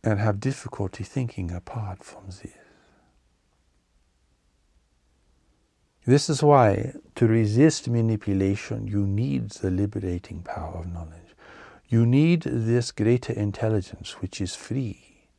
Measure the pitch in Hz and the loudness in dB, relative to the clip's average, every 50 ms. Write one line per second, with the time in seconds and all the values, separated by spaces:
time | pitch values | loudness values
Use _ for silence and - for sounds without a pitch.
0 | - 113 107 101 107 110 101 101 - 131 135 - - 110 - - 101 92 - - | 0 0 0 2 0 0 0 0 -2 -4 -4 -4 -10 -14 -8 -6 -8 -8 -6 -10
1 | 95 - - 135 127 113 - - 92 85 87 87 _ - - 113 104 98 95 - | -14 -8 -6 -6 -6 -6 -6 -8 -8 -6 -8 -10 _ -10 -10 -10 -8 -10 -10 -14
2 | - - - - 95 95 92 - - - - _ _ _ _ _ _ _ _ _ | -16 -20 -20 -18 -18 -18 -18 -16 -18 -18 -18 _ _ _ _ _ _ _ _ _
3 | _ _ _ _ _ _ _ _ _ _ _ _ _ _ _ _ _ _ _ _ | _ _ _ _ _ _ _ _ _ _ _ _ _ _ _ _ _ _ _ _
4 | _ _ _ _ _ _ _ _ _ _ _ _ _ _ _ _ _ _ _ _ | _ _ _ _ _ _ _ _ _ _ _ _ _ _ _ _ _ _ _ _
5 | _ _ _ _ _ _ _ _ _ _ _ _ _ _ _ _ _ _ _ _ | _ _ _ _ _ _ _ _ _ _ _ _ _ _ _ _ _ _ _ _
6 | _ 120 131 147 - - 151 135 151 147 147 135 120 104 98 - - 131 - - | _ 4 4 4 4 0 -2 2 6 6 8 8 8 6 4 2 -2 -6 -10 -14
7 | _ - _ - 120 110 113 113 110 104 107 117 147 160 147 - - 120 120 117 | _ -20 _ 0 2 4 4 2 2 2 4 6 6 4 4 2 -4 -2 0 0
8 | 113 113 110 104 - 101 98 95 95 98 101 104 - - 113 110 107 101 101 101 | 2 0 0 -2 -2 -2 0 2 2 0 0 -2 -4 -8 -8 -8 -6 -4 -2 -2
9 | 101 98 98 104 120 139 139 127 113 104 - - - 95 92 92 101 101 - 101 | 0 0 0 -2 -2 -2 -2 -4 -4 -6 -10 -6 -4 -2 0 0 -2 -2 -4 -6
10 | 95 92 90 87 - - 90 87 87 - - - 82 82 85 87 85 90 87 85 | -4 -4 -6 -6 -8 -12 -14 -14 -12 -10 -10 -10 -10 -10 -10 -10 -10 -10 -10 -10
11 | 82 80 82 85 - _ _ _ - - - - - - - - _ _ 117 113 | -12 -14 -16 -20 -20 _ _ _ -20 -20 -20 -20 -20 -20 -20 -20 _ _ 2 4
12 | 117 117 123 139 156 165 175 165 - - 127 120 110 113 117 120 120 - - - | 4 6 6 6 6 4 4 2 0 -2 -2 -2 0 2 2 0 0 -2 -4 0
13 | 107 113 123 120 - - 113 - 104 104 101 - 117 110 110 104 90 - - - | 2 2 2 2 0 -4 -4 -4 -4 -4 -2 -2 -2 0 0 -2 -2 -6 -14 -16
14 | 90 - - - - 110 - - 98 92 - - - - 117 135 131 107 90 _ | -14 -16 -12 -10 -10 -10 -6 -6 -6 -6 -6 -12 -10 -8 -6 -4 -4 -6 -8 _
15 | _ _ _ _ _ _ _ | _ _ _ _ _ _ _